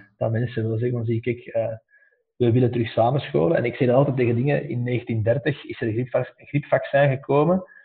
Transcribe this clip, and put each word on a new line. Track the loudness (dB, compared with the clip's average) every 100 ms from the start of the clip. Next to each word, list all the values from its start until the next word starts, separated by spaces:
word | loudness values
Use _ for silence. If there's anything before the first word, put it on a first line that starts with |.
| -14 -6
Dat | -2
mensen | -2 -2 -4
willen | -4 -2
zeggen | -2 -4
van: | -2
"Zie, | -2
kijk, | -2 -6
eh, | -6 -4 -4 -6 _ _ _ _ _ 0
we | 2
willen | 4 2
terug | 0 -2
samenscholen." | 2 2 2 -2 0 2 2
En | 0
ik | 0
zeg | 2
dat | 4
altijd | 2 2
tegen | 0 2
dingen: | 0 0 -2
in | -6
negentien | -4 -4 -4 -2
dertig | 0 0 0 -6 -8
is | -6
er | -4
een |
griepvac-, | -4 -2 -4 -4 -10
griepvaccin | -6 -4 0 -2 0 2 2
gekomen. | 2 0 2 2 0 -2 -20